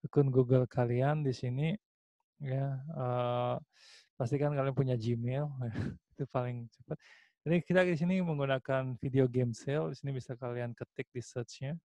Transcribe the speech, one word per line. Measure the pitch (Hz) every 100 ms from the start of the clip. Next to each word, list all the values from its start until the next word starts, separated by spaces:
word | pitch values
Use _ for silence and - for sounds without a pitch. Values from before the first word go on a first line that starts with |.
| -
Akun | - 139
Google | 127 123 127 123
kalian | - 120 120 135 151
di | 143 120
sini | 127 123 160 208 _ _ _ _ _ _
ya, | 139 131 139 135
eh, | 143 151 123 123 123 123 123 123 - _ - - _ _
pastikan | 120 139 147 143
kalian | 135
punya | 135 135 127
Gmail, | 113 117 120 131 147 135
<laughs> | 120 107 - - _ -
itu | 131
paling | 135 123 120 117
cepat. | _ - 156 - - _ _
Jadi | - 170
kita | - 180 180
di | 165
sini | 175 185
menggunakan | 175 147 139 131 - 135 131 123
video | 143 131 131
game | 123 123 110
sale, | - 143 160
di | 139
sini | 139 135
bisa | - 123
kalian | 127 120 120 117
ketik | 127 - 131
di | 123
search-nya. | - 127 117 - 135 165